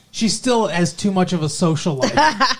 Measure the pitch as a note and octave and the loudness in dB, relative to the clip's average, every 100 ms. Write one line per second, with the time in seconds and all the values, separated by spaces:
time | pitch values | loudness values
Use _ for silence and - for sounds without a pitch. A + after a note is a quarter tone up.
0 | _ - A3 - B3 A#3 G3 E3+ F3 - | _ -4 -2 -2 0 0 0 0 -2 -2
1 | G#3 F#3+ F3+ F3 D3+ - E3+ D#3 F3+ C3+ | -2 0 0 -2 -2 0 0 0 -2 -2
2 | - - D#4 G#3 B3+ | 0 2 2 2 0